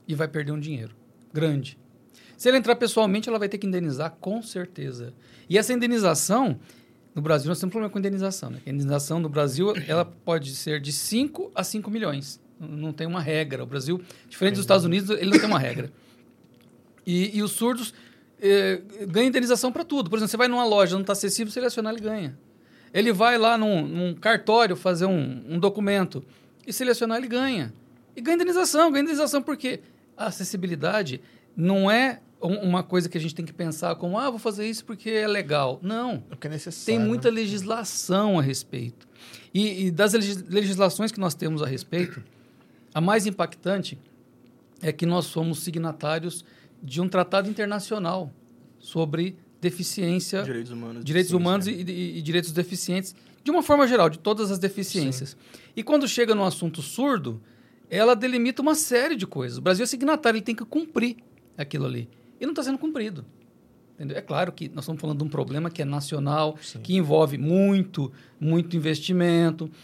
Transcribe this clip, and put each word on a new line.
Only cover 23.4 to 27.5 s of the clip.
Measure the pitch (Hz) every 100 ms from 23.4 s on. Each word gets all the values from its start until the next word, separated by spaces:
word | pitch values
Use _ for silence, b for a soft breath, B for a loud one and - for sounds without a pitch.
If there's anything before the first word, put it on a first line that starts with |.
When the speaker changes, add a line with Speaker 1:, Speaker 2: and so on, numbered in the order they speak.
| 226 233
Speaker 1:
num, | 214 180 147
num | 165 180
cartório | 175 214 226 - 226 220 175
fazer | 185 170 190
um, | 180 131 131 -
um | 170
documento, | 196 202 202 202 185 135 b b b b -
e |
se | -
ele | 254
acionar, | 233 233 226
ele | 262
ganha. | 240 269